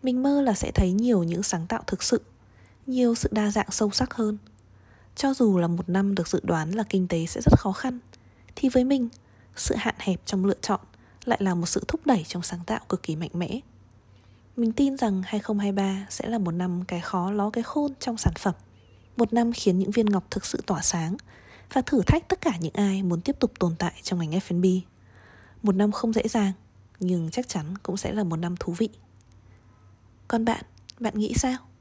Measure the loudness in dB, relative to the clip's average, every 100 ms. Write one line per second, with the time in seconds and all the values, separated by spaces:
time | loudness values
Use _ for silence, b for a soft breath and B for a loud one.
0 | 0 2 2 4 4 2 0 2 4 4
1 | 4 4 2 -2 -2 -4 -2 -6 -4 -4
2 | 0 0 -2 -20 b b b b -6 2
3 | 2 2 0 0 2 0 -2 0 0 0
4 | -4 -2 -2 -2 -10 -20 b b b b
5 | b -2 -2 4 4 4 2 0 0 2
6 | 2 0 0 -2 0 -2 0 -4 0 0
7 | 0 -2 -2 0 6 6 4 -4 -4 -6
8 | -12 b b b b -2 2 4 4 2
9 | 0 -6 b b b -6 -2 -2 -2 -2
10 | -2 -2 -2 -2 0 0 -2 -4 -6 B
11 | B B -2 0 2 0 -2 -4 -4 -4
12 | 2 0 0 -6 -6 -8 -6 -6 -4 -6
13 | -4 -6 -6 -6 -6 -6 -10 -20 -20 -20
14 | _ b b b b -2 -2 2 2 2
15 | 0 0 -2 -4 -2 0 0 0 0 -2
16 | -6 -6 -4 -2 -2 -2 -2 -2 -4 -6
17 | -4 -2 -2 0 0 -2 -2 -2 -2 -4
18 | -6 -2 -2 0 -2 -2 -10 b b b
19 | b 0 2 2 2 2 2 2 2 2
20 | 4 2 0 -8 -4 -6 -2 -2 0 -2
21 | -2 -6 B B B B B -2 2 2
22 | 4 2 2 0 0 -2 -4 0 0 2
23 | 0 -2 -2 0 -2 0 -2 0 -4 -4
24 | -4 -4 -2 -4 -2 2 2 2 -2 _
25 | B B B B B B 0 2 2 2
26 | 0 0 0 0 0 -2 -12 _ -20 _
27 | -2 0 -2 -4 -4 -6 -6 -10 -6 -6
28 | -4 -2 -2 -2 -4 -4 -6 -2 -2 -4
29 | -20 _ -20 -20 b b b b b -20
30 | _ _ -4 0 0 -2 -6 -20 -20 -8
31 | -6 -2 0 2 0 -2 -8 -20